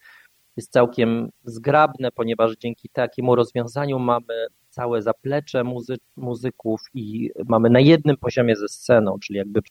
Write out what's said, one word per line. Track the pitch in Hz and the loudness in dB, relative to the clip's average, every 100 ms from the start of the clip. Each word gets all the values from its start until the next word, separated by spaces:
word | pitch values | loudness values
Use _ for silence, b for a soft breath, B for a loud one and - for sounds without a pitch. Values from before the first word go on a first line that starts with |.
| b b b _ _ - | b b b _ _ -16
jest | - | 0
całkiem | 127 120 127 113 117 113 _ | 2 2 2 0 0 -4 _
zgrabne, | 120 113 139 151 151 131 127 | -16 -8 0 4 2 0 -6
ponieważ | - 113 113 113 110 | -4 -4 2 0 0
dzięki | 120 - - | -10 -10 -10
takiemu | - 120 - 127 120 | -4 -4 -2 2 2
rozwiązaniu | 120 123 120 143 143 131 | 2 -2 -4 -4 -4 -2
mamy | 123 120 117 117 113 _ _ - | 0 -2 -2 -8 -8 _ _ -8
całe | 120 117 | -4 -2
zaplecze | 107 - 135 147 147 131 | -2 -4 -4 -6 -4 -4
muzy-, | 123 123 117 127 _ - | -4 -6 -10 -12 _ -12
muzyków | 123 120 123 - 113 110 - | -8 -6 -6 -6 -4 -4 -6
i | 127 104 113 117 - 120 | -12 -8 -6 -8 -8 0
mamy | 113 117 | 2 4
na | 123 | 6
jednym | 143 165 151 135 | 6 6 4 0
poziomie | 123 131 120 104 | -2 -2 0 0
ze | 104 | -4
sceną, | - - 120 101 98 | -8 2 2 4 -4
czyli | - 101 | -8 -8
jakby | 101 107 - | -4 -4 -4